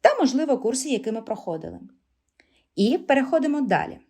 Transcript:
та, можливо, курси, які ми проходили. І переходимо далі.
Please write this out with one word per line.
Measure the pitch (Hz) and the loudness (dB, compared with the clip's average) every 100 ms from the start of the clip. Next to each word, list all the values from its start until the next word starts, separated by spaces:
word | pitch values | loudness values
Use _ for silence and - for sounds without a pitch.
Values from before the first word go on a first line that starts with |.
та, | 622 554 | 4 4
можливо, | 294 262 302 254 | 2 2 0 0
курси, | 226 262 294 | 0 -2 -2
які | 247 240 | -4 -4
ми | 220 | -8
проходили. | 220 214 - 165 165 175 - _ _ _ _ _ _ _ _ - | -8 -10 -8 -8 -10 -14 -18 _ _ _ _ _ _ _ _ 0
І | 202 311 | 2 2
переходимо | - 277 262 320 294 294 | 2 2 4 2 2 0
далі. | 254 170 156 - _ | 0 0 -2 -10 _